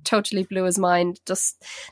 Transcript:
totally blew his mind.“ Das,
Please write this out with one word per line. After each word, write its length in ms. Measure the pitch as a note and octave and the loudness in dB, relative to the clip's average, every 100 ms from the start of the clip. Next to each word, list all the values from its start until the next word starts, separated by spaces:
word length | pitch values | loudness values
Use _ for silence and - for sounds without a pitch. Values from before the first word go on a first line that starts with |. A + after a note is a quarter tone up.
totally 400 | - G#3+ G#3 G3+ | 0 0 0 -2
blew 200 | F#3 F#3+ | -2 0
his 140 | F#3 F#3 | 0 2
mind.“ 420 | F3+ F3 F3 F#3 - | 4 4 2 -2 -6
Das, 320 | F#3+ - - - - - | -2 -2 -6 -16 -16 -4